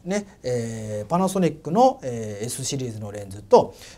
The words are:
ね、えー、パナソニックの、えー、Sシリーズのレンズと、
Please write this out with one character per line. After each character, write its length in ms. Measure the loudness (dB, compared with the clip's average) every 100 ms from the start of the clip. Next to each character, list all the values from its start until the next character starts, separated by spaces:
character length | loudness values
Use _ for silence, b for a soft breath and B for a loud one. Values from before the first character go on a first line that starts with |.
ね、 340 | -4 -4 -4 -10
え 640 | -4 -2 -2 -6 -6 -6 -4
ー、 40 |
パ 80 | 0
ナ 100 | 0
ソ 100 | 2
ニ 100 | 0
ッ 120 | 0
ク 100 | -2
の、 300 | 4 4 4
え 380 | -4 -6 -6 -6
ー、 40 | -6
S 180 | -6
シ 140 | -4 -4
リ 80 | -4
ー 60 |
ズ 60 | -6
の 140 | -8
レ 120 | -10
ン 60 | -10
ズ 120 | -12
と、 320 | 6 6 6 B B